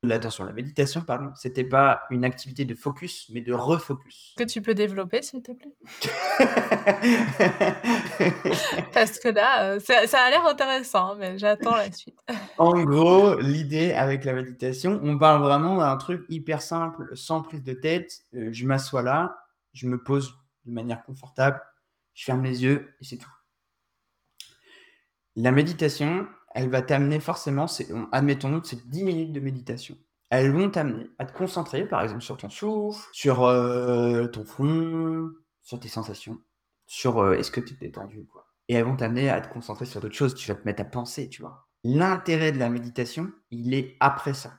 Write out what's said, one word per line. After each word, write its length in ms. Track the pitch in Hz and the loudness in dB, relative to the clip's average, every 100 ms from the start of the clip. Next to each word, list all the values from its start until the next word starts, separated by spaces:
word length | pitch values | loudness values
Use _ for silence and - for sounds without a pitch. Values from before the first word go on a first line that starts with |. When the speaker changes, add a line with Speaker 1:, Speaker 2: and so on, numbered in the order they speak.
Speaker 1:
l'attention, 400 | 120 113 113 - | 2 0 -2 -8
la 80 | 95 | -10
méditation, 500 | 104 131 - 139 170 | -8 -10 -2 -2 -2
pardon, 280 | 170 127 139 | -4 -4 -4
c'était 300 | 135 131 127 | -10 -8 -4
pas 380 | 127 135 139 131 - | 2 4 6 4 0
une 140 | 127 | -2
activité 400 | 127 127 135 127 | 0 -2 -14 -6
de 100 | 135 | -6
focus, 540 | 113 - 135 175 - - | -4 -8 -8 -12 -14 -12
mais 60 | 110 | -12
de 100 | 120 | -6
refocus. 800 | 120 123 165 - 131 - - - - | -4 0 -2 -2 -10 -10 -20 -20 -8
Speaker 2:
Que 60 | |
tu 180 | 233 226 | -6 -6
peux 100 | 208 | -2
développer, 460 | 208 208 196 185 240 | 0 0 -2 -4 -4
s'il 200 | 277 262 | -6 -12
te 100 | 247 | -14
plaît ? 220 | 247 294 _ - - - - 740 807 | -16 -18 _ -20 -10 -8 -4 -4 4
Speaker 1:
<laughs> 2500 | 254 - - 208 - - 233 233 226 131 185 - 202 - 233 240 175 - - - - 165 571 277 156 | 4 4 0 0 0 2 4 4 2 4 2 4 0 0 -2 -2 -2 0 0 0 -2 -2 -2 -2 0
Speaker 2:
Parce 240 | - 220 - | 2 2 2
que 100 | 247 | 0
là, 440 | 208 226 254 196 | 4 4 4 2
euh, 60 | 202 | -2
ça, 260 | 202 247 226 | 4 4 6
ça 160 | 277 | 6
a 80 | 254 | 6
l'air 160 | 294 339 | 6 4
intéressant, 680 | 285 269 262 247 202 185 208 | 2 0 0 0 0 0 -4
mais 220 | 190 190 | -8 0
j'attends 380 | 208 208 226 233 | 2 2 2 2
la 140 | 202 | 0
suite. 260 | 170 - _ - | -6 -18 _ -10
<laughs> 300 | 226 196 - | -8 -8 4
Speaker 1:
En 240 | 170 175 | 6 6
gros, 560 | 160 143 165 185 202 165 | 4 6 8 10 8 6
l'idée 540 | 135 147 147 156 170 | 2 0 -2 0 0
avec 320 | - 135 139 | 2 0 0
la 80 | 135 | -2
méditation, 680 | 131 127 123 127 131 180 208 | -4 -6 -6 -6 -2 -2 0
on 120 | 147 147 | 0 4
parle 240 | 156 147 | 6 8
vraiment 340 | 143 143 160 190 | 6 4 2 2
d'un 180 | 151 135 | 2 0
truc 280 | - 180 - | -4 -8 -6
hyper 320 | 165 156 151 | -10 -6 -6
simple, 480 | - 165 165 160 131 | -4 -6 -6 -8 -14
sans 260 | 131 - 160 | -14 -6 -4
prise 200 | 156 156 | -4 -12
de 100 | 131 | -10
tête. 500 | 127 - 170 170 - _ | -6 -2 -2 -4 -18 _
Euh, 140 | 123 113 | -10 -8
je 140 | 113 127 | -4 0
m'assois 360 | 135 135 135 | 0 0 -2
là, 340 | 123 143 175 - _ _ _ | 2 0 0 -6 _ _ _
je 120 | 131 127 | -10 -6
me 160 | 123 | -6
pose 320 | 123 139 131 - _ _ | 0 -2 -2 -12 _ _
de 80 | 123 | -12
manière 320 | 120 120 117 | -10 -6 -8
confortable, 560 | - 131 - - 135 139 - _ _ _ _ | -10 -18 -16 2 2 2 -10 _ _ _ _
je 100 | - | -14
ferme 180 | - 127 | -4 -2
les 220 | 131 123 | 0 0
yeux 280 | 127 143 - _ | 2 2 0 _
et 40 | |
c'est 120 | 135 127 | -18 -18
tout. 120 | - _ _ _ _ _ _ _ _ _ _ _ - _ _ _ _ _ _ _ _ - | -20 _ _ _ _ _ _ _ _ _ _ _ -20 _ _ _ _ _ _ _ _ -2
La 160 | 117 | 4
méditation, 760 | 131 151 165 156 - 147 175 202 - _ | 4 4 2 -2 0 -2 -2 -6 -14 _
elle 160 | - 127 | -4 0
va 140 | 131 | 0
t'amener 380 | 127 139 143 151 | 2 2 2 0
forcément, 480 | 151 165 - 139 160 | -2 -6 -2 -2 -2
c'est, 240 | - - | -4 -8
on, 160 | 101 113 | -8 -4
admettons, 500 | 131 143 139 139 156 | 0 2 0 0 -4
c'est 240 | 165 120 120 | -4 -12 -10
dix 160 | 147 | -4
minutes 280 | 190 165 160 | -2 -2 -4
de 60 | 147 | -4
méditation. 580 | 135 131 120 120 - - _ _ _ | -6 -8 -8 -10 -10 -20 _ _ _
Elles 200 | 123 135 | 2 4
vont 160 | 143 196 | 4 2
t'amener 400 | 196 147 113 - _ | 0 -2 -4 -10 _
à 40 | |
te 80 | 135 | -14
concentrer, 540 | - 185 180 160 139 202 | -6 -6 -4 -6 -4 -4
par 160 | 139 | -2
exemple, 200 | 110 107 | -2 -6
sur 140 | - - | -10 -12
ton 140 | - | -14
souffle, 580 | - 208 214 208 208 - | -8 -4 -4 -4 -8 -14
sur, 320 | - 143 123 | -2 0 4
euh, 840 | 123 123 123 123 123 120 120 120 120 | 6 4 2 0 0 2 2 2 0
ton 180 | 117 | -6
front, 840 | 107 - 143 160 165 165 165 160 160 160 _ _ | -12 -2 0 0 -2 -2 -2 -4 -6 -12 _ _
sur 160 | - 120 | -16 -16
tes 100 | 110 | -12
sensations, 520 | - 107 101 - 110 _ _ _ _ _ | -10 -10 -12 -14 -16 _ _ _ _ _
sur, 340 | - 131 113 | -4 -2 2
euh, 120 | 98 | 4
est-ce 180 | 92 - | 2 0
que 80 | - | -6
tu 140 | - | -8
es 20 | - | -12
détendu 420 | - - 101 107 | -14 -12 -14 -16
ou 60 | |
quoi. 220 | - - _ _ _ | -20 -20 _ _ _
Et 80 | |
elles 100 | 120 | 0
vont 120 | 117 131 | 0 -2
t'amener 340 | 117 117 139 | -2 0 0
à 100 | 90 | -2
te 80 | - | -4
concentrer 380 | 120 117 107 127 | -14 -14 -12 -10
sur 140 | 104 | -10
d'autres 160 | 107 - | -10 -2
choses, 180 | 139 | -2
tu 140 | 135 - | -2 -8
vas 80 | 101 | -6
te 80 | - | -4
mettre 160 | 101 | -6
à 20 | |
penser, 440 | 101 123 120 - 131 | -6 -8 -10 -10 -12
tu 120 | - | -14
vois. 260 | - - _ _ | -18 -20 _ _
L'intérêt 680 | 117 135 185 180 - 160 156 | 0 2 2 0 0 0 2
de 80 | 139 | 0
la 100 | 120 | -2
méditation, 600 | 120 120 120 120 - 185 - _ | -2 -6 -6 -6 -6 -10 -12 _
il 200 | 117 120 | -8 -4
est 240 | 131 131 - | -2 -4 2
après 340 | 135 - - | 2 2 -6
ça. 180 | 135 - | -8 -10